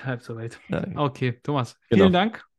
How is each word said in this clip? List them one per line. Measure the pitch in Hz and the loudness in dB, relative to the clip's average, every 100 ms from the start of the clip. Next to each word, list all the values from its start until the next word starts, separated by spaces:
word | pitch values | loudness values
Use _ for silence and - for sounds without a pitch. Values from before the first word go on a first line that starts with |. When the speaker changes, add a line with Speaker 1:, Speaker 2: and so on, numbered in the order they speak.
Speaker 1:
halb | 135 123 | -10 -10
so | - | -10
wild. | 113 117 - - | -12 -12 -14 -8
Speaker 2:
Ja. | - 196 | -6 -6
Speaker 1:
Okay, | 156 143 - 127 120 | -4 -4 -2 -6 -6
Thomas, | - 143 120 - - | -4 -4 -4 -8 0
Speaker 2:
Genau. | 151 | 6
Speaker 1:
vielen | 190 | 6
Dank. | 180 220 - - | 6 0 -6 -20